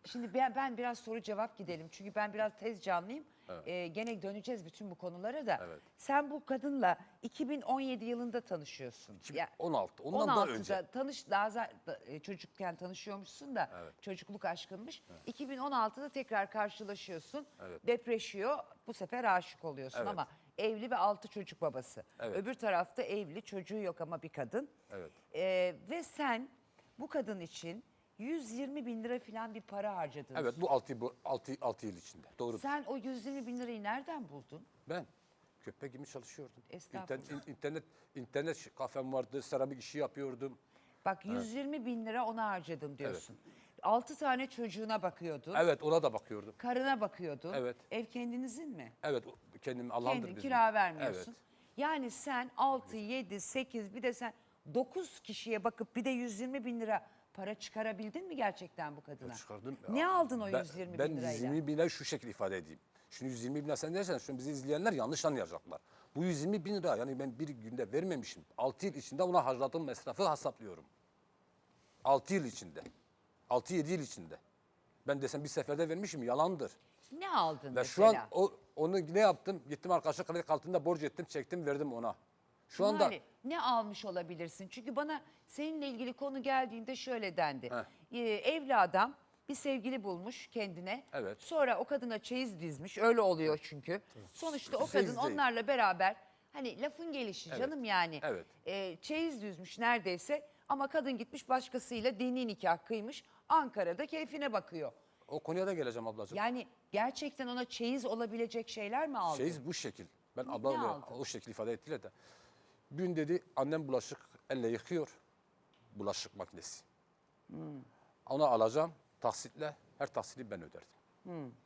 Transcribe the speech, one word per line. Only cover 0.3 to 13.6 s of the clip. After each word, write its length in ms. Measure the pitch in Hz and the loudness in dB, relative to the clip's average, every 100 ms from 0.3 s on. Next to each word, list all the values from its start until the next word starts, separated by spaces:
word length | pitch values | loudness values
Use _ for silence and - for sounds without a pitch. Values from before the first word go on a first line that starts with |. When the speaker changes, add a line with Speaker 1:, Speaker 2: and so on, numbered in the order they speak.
Speaker 1:
ben, 200 | 226 262 226 | 2 2 2
ben 200 | 269 233 | -2 -2
biraz 220 | 240 233 | -4 -4
soru 240 | 226 226 | -6 -6
cevap 340 | 196 208 233 - | -4 -2 -4 -6
gidelim. 300 | 175 165 160 | -6 -6 -8
Çünkü 220 | - 196 | -12 -6
ben 200 | 208 208 | -2 -2
biraz 180 | 208 214 214 | 0 -2 0
tez 240 | 226 208 | -6 -4
canlıyım. 420 | 190 175 185 285 294 _ - | 2 2 0 -10 -12 _ -10
Speaker 2:
Evet. 200 | 180 151 | -8 -4
Speaker 1:
Ee, 180 | 180 175 | -4 -4
gene 340 | 165 226 214 | -4 -4 -4
döneceğiz 440 | 190 202 214 233 165 | -6 -6 -6 -6 -8
bütün 240 | - 208 | -12 -12
bu 40 | |
konulara 520 | 175 180 175 208 294 233 | -8 -8 -4 -4 -2 0
da. 140 | 135 87 | 0 0
Speaker 2:
Evet. 140 | 78 - _ | -10 -16 _
Speaker 1:
Sen 340 | - 277 294 | 2 4 4
bu 140 | 294 | -6
kadınla 540 | - 262 277 277 185 165 - - | -2 0 0 4 4 4 -2 -12
iki 260 | 233 - 262 | -10 -4 -2
bin 140 | 294 | -2
on 180 | 214 262 | 0 0
yedi 240 | 269 247 | 0 -2
yılında 360 | 226 240 240 233 | -2 -2 -2 -4
tanışıyorsun. 720 | 226 175 143 - 127 - - | -2 -6 -6 -8 -10 -10 -18
Ya, 40 | 98 | -16
Speaker 2:
İki 140 | - | -6
bin 100 | 151 165 - | -2 -2 -2
on 140 | 170 | 2
altı, 300 | 139 92 - | 2 2 -4
ondan 260 | 143 202 302 | 0 4 8
daha 80 | 240 | 8
Speaker 1:
on 40 | |
altıda 140 | 208 113 | 8 2
Speaker 2:
önce. 300 | 139 190 185 | 2 0 0
Speaker 1:
tanış, 380 | 247 277 - - | -2 -2 -4 2
daha 180 | 202 214 | 4 4
za-, 220 | 220 220 - - | 0 -4 -6 -10
da, 120 | 147 - | -8 -8
e, 120 | 151 | -10
çocukken 560 | 196 190 - - 185 170 | -8 -10 -12 -6 -4 -4
tanışıyormuşsun 800 | 180 185 208 196 185 - 285 | -10 -8 -8 -10 -10 -14 -4
da 140 | 233 | -2